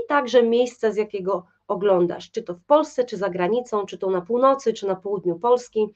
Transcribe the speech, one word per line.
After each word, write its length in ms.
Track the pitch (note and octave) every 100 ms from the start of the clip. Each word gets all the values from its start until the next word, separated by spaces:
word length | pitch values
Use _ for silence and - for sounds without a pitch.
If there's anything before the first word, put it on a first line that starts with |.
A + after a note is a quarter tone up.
| A#4
także 340 | D4 B3 A#3+
miejsce, 500 | A#3 A#3 B3 - A3
z 40 | G3+
jakiego 500 | G#3+ G3+ F#3 F#3+ F3+ _ -
oglądasz, 640 | G3 G3+ F3+ F3 - -
czy 120 | -
to 120 | -
w 100 | F3
Polsce, 400 | - D4 D4+ -
czy 120 | B3 G3+
za 140 | F#3+
granicą, 560 | F3+ F3+ A#3 B3 G#3+ G3
czy 120 | F3+
to 120 | G3
na 100 | F#3
północy, 520 | F3+ A#3+ C4 C4+ A#3
czy 140 | - G3
na 100 | F#3
południu 420 | G3+ G3+ F3+ E3+
Polski. 500 | A#3+ B3 A#3+ A3 G#3+